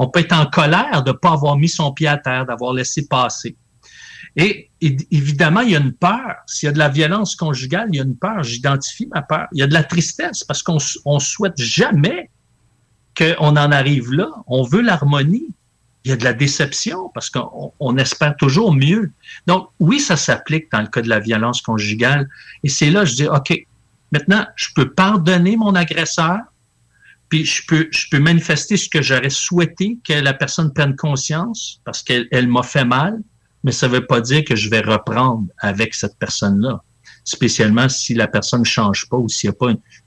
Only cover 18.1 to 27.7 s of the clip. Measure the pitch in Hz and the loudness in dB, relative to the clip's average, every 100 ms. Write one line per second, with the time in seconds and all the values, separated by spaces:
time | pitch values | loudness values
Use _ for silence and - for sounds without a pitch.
18.1 | - 151 143 143 143 226 139 139 208 185 | 0 -2 2 2 4 4 4 4 2 0
19.1 | - - - - 185 - - 170 285 285 | -6 -20 -8 0 0 -2 -2 2 2 0
20.1 | 165 - 113 - 156 156 113 107 - 117 | 0 0 -2 -2 -4 -2 -4 -2 -4 0
21.1 | 110 110 110 117 120 - 110 104 110 120 | 0 0 0 0 -2 -4 -4 -2 -2 0
22.1 | 143 139 - - - 143 - 151 190 185 | 0 -2 -8 -20 -8 -4 0 2 4 2
23.1 | 123 147 147 - 165 - _ _ _ _ | 0 0 0 0 -4 -6 _ _ _ _
24.1 | 147 - 208 220 - - - - - 190 | -2 2 2 0 -6 -6 0 0 2 2
25.1 | 208 160 185 175 226 214 190 160 165 160 | 2 4 4 4 2 2 2 0 -2 -2
26.1 | - 165 196 240 _ _ _ _ _ _ | 0 0 -2 -6 _ _ _ _ _ _
27.1 | _ _ 156 160 - - | _ _ -2 0 -4 0